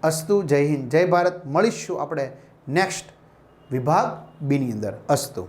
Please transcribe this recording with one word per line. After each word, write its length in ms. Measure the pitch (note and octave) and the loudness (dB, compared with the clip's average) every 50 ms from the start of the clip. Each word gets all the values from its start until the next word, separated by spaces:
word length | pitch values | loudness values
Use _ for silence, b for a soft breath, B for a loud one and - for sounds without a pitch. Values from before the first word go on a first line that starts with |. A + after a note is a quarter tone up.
| - | 2
અસ્તુ. 400 | D#3 D#3 D#3 - - G3+ G3+ G3 | 0 0 0 0 2 2 2 4
જય 240 | D3 C#3+ C#3+ C#3+ D3 | 4 4 4 4 2
હિન્દ, 220 | D3+ C#3 C3 A#2+ | 0 -2 -2 0
જય 160 | B2+ D#3 F3+ | 2 2 4
ભારત. 400 | F3 F3+ F3 F3 F3+ F3+ - - | 4 4 4 4 2 0 -2 -10
મળીશું 560 | C#3+ C#3 E3 G#3 A#3 A#3 - - - F3+ D3+ | -2 0 2 2 2 0 -2 -8 -8 -6 -6
આપણે 300 | D3 - E3 D3+ C#3 C3 B B B B B B _ - | -6 -6 -4 -6 -6 -6 B B B B B B _ -2
નેક્સ્ટ 380 | C3+ E3+ F#3+ F#3 D#3+ - - - - _ _ - - _ - _ - _ - - | 0 0 0 0 -2 -10 -12 -14 -20 _ _ -20 -20 _ -20 _ -20 _ -12 -6
વિભાગ 460 | B2+ C3 A#2+ D3 D#3 F#3 A#3 - - - - - - - | -6 -4 0 2 2 2 2 0 -4 -10 -16 -20 -16 -8
બીની 300 | D3 C#3 C#3+ C#3 C3+ B2 | -2 0 0 0 0 -2
અંદર. 220 | A2 G#2+ G#2+ G#2 G2 G#2 - - | -4 -4 -4 -6 -8 -8 -2 0
અસ્તુ. 380 | - - - - - G#2 F#2 | 0 0 0 -4 -8 -10 -12